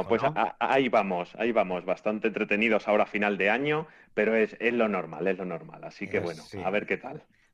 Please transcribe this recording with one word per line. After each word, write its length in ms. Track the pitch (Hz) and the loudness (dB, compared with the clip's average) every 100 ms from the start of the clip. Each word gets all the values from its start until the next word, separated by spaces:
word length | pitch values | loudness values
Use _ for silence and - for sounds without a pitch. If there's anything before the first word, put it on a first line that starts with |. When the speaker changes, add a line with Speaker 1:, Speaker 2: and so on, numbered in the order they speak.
Speaker 1:
trabajo, 40 | 90 | 0
Speaker 2:
pues 140 | 233 | 2
Speaker 1:
¿no? 100 | - 156 | 2 0
Speaker 2:
a-, 200 | 107 - | -2 0
a-, 120 | 117 | 2
ahí 140 | 131 127 | 2 4
vamos, 460 | 113 101 87 87 | 2 2 -2 -4
ahí 160 | - 117 | -2 0
vamos, 340 | 113 92 90 | 2 0 -2
bastante 440 | 92 90 107 107 113 | -2 -2 -2 -2 -2
entretenidos 580 | 101 107 104 113 107 - | -2 0 2 2 2 2
ahora 160 | 107 | 2
a 40 | 101 | 2
final 300 | 104 104 98 | 0 0 2
de 140 | 98 | 2
año, 380 | 117 143 151 165 - - | 2 0 -2 -4 -14 -8
pero 220 | - 104 113 | 0 2 4
es, 200 | 107 - | 2 0
es 120 | 113 | 0
lo 160 | 120 110 | 2 2
normal, 380 | 95 82 78 92 | 0 -4 -2 -2
es 100 | 92 | 0
lo 60 | |
normal, 380 | 92 82 80 - | -4 -8 -10 -14
así 240 | 78 - 98 | -16 -12 -4
que 120 | 95 | -2
Speaker 1:
Eh, 20 | |
Speaker 2:
bueno, 240 | 85 82 | -2 -6
Speaker 1:
sí. 180 | - 101 | -12 -6
Speaker 2:
a 60 | 92 | -2
ver 160 | 104 - | -2 -2
qué 120 | 95 | -4
tal. 260 | 131 151 - _ _ | -6 -14 -16 _ _